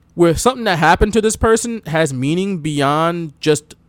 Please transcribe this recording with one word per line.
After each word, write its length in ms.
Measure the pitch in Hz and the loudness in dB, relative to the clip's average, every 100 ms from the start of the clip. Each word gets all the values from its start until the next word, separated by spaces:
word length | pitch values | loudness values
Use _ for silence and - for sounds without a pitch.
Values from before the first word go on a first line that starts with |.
| _ | _
where 200 | - 170 160 | 2 2 2
something 280 | 240 262 | 0 0
that 140 | 220 170 | -2 2
happened 340 | 165 185 220 | 4 4 2
to 80 | 214 | 2
this 140 | 214 | 0
person 480 | - 233 226 233 226 156 | 0 0 0 -2 -8 -4
has 280 | 160 160 | -2 -2
meaning 440 | 131 135 170 196 185 | -2 -2 -2 -2 -4
beyond 800 | 151 147 139 151 165 170 165 - | -4 -2 0 0 -2 -4 -8 -4
just 340 | 151 151 - - | -2 -2 -4 -20